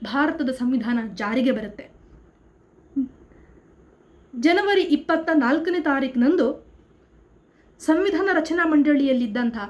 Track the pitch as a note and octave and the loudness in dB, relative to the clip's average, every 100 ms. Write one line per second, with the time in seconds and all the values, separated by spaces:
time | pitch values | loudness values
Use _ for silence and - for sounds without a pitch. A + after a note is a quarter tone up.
0 | A3+ C4+ D4+ D#4+ C4 B3+ B3 B3+ G#3 A#3+ | -6 -2 0 0 -4 -4 -2 -2 0 -2
1 | A3 F3 G#3 A#3 C4 G#3+ G#3+ - - - | -4 -6 -4 0 0 -2 -6 -14 -20 -20
2 | - - - _ _ _ _ _ _ C#4+ | -20 -20 -20 _ _ _ _ _ _ -8
3 | C4 - - - - - _ _ _ _ | -8 -10 -20 -20 -20 -20 _ _ _ _
4 | _ _ _ B3 C#4+ F4+ G4+ G4 - C#4+ | _ _ _ -2 2 2 2 2 2 0
5 | - D#4+ E4 D#4 A#3+ D4+ E4+ F4 D4+ C4+ | 0 -2 2 2 2 2 0 -2 0 0
6 | C4 B3 B3 F4+ B3 D#4 - - _ _ | -2 2 2 4 2 -2 -12 -20 _ _
7 | _ _ _ _ _ _ _ _ - D#4+ | _ _ _ _ _ _ _ _ 0 0
8 | G4+ D#4+ G4 F4 D#4+ E4+ E4 D4+ C#4+ C#4+ | 0 0 0 0 0 0 2 4 4 4
9 | C#4 B3+ A#3+ A3+ A#3 A3+ G3+ | 2 0 0 -2 -4 -4 -10